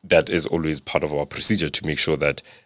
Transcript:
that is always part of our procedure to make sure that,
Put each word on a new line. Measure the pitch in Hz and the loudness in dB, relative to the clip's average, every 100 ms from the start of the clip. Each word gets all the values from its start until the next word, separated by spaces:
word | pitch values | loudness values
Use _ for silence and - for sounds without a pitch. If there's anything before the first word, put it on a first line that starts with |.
that | - 85 - | 2 2 4
is | 90 76 | 0 0
always | 85 80 76 | -2 -2 -4
part | - 78 73 | -2 -2 -2
of | |
our | 73 71 | -2 -4
procedure | - - 107 78 | -2 0 2 0
to | - 80 | -2 -2
make | 73 | -2
sure | - 76 | 0 0
that, | 73 71 - - | 0 -2 -10 -20